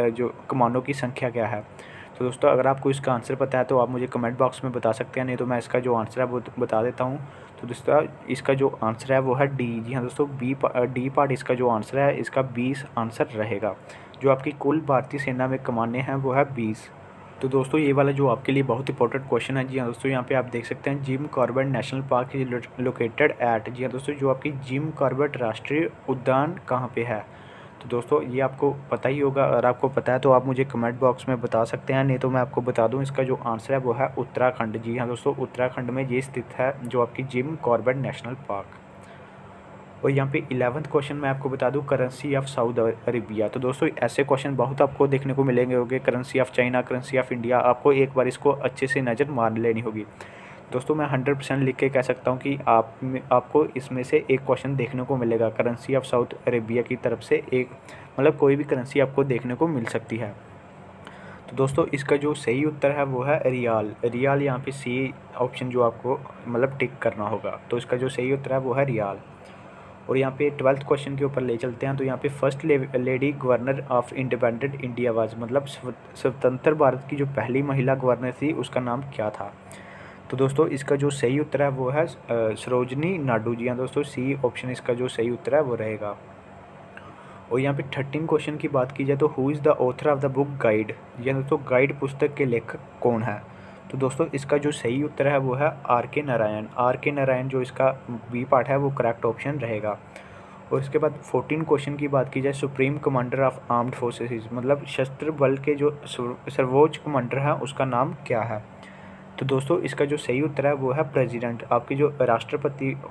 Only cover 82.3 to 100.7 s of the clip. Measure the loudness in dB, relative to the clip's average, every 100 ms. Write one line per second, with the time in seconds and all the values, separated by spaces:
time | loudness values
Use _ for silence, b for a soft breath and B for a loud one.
82.3 | 0 0 -2 0 0 0 -2 -2 0 2
83.3 | 2 0 -2 -2 -2 -4 -2 -4 -2 -2
84.3 | 0 -2 -2 -8 -6 -2 -2 -2 -2 -2
85.3 | -2 0 2 2 -2 -4 -4 -6 -10 -14
86.3 | -20 -20 -20 -20 -20 -20 -18 B B B
87.3 | B -4 0 0 -2 -4 -6 -4 -4 0
88.3 | 0 0 -6 -2 0 0 -2 0 2 2
89.3 | 2 -2 2 2 4 2 2 0 2 0
90.3 | 0 -2 2 4 4 0 -6 -12 -6 -2
91.3 | -2 0 -2 2 4 4 2 -4 0 0
92.3 | 2 0 0 -2 -12 -14 -2 0 2 0
93.3 | -4 -10 B B B B -2 -2 0 -2
94.3 | -2 0 0 0 -2 -2 -2 -2 0 2
95.3 | 2 0 0 0 -2 0 2 2 -4 0
96.3 | 2 2 -2 -6 0 2 2 0 0 2
97.3 | 2 0 -2 -2 2 2 2 -6 -10 -6
98.3 | -4 4 4 4 2 0 0 0 0 -2
99.3 | -2 -4 -4 -4 -4 -4 -6 -10 B B
100.3 | B B B B